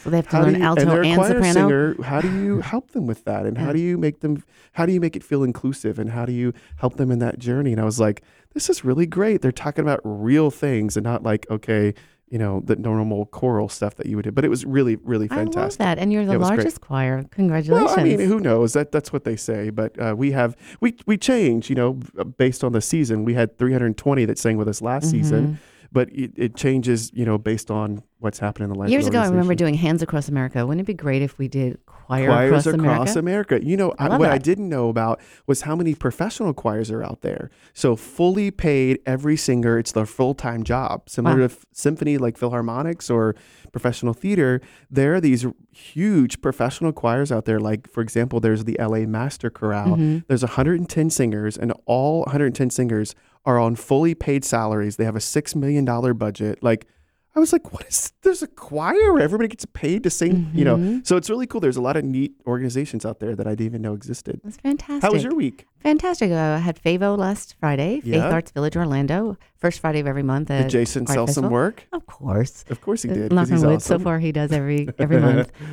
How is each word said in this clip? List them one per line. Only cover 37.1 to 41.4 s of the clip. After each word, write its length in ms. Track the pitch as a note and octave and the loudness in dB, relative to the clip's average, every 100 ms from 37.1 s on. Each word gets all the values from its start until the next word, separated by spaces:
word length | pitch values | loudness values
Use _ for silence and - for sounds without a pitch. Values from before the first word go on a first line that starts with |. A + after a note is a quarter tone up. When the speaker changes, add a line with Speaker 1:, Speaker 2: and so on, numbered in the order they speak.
| - | -8
Speaker 2:
there. 280 | - - - _ _ | -8 -8 -10 _ _
So 240 | - C3 A2+ | -2 0 0
fully 520 | - - F3 G3 G3+ | -4 0 2 2 -2
paid, 500 | - E3 C#3 C3 C3 - | 0 0 2 2 0 -2
every 300 | C3 D3+ D3+ | -2 0 0
singer, 420 | - B2 A#2 A#2 | 0 2 2 2
it's 140 | A#2 | 0
their 140 | A2 G#2+ | -2 -2
full-time 580 | - B2+ C#3 B2+ A#2 | 0 -2 -2 -6 -4
job. 460 | A2 B2 C3 - - | -4 -4 -4 -8 -8
Similar 260 | - B2+ | -2 2
Speaker 1:
Wow. 40 | |
Speaker 2:
to 140 | C3 | 4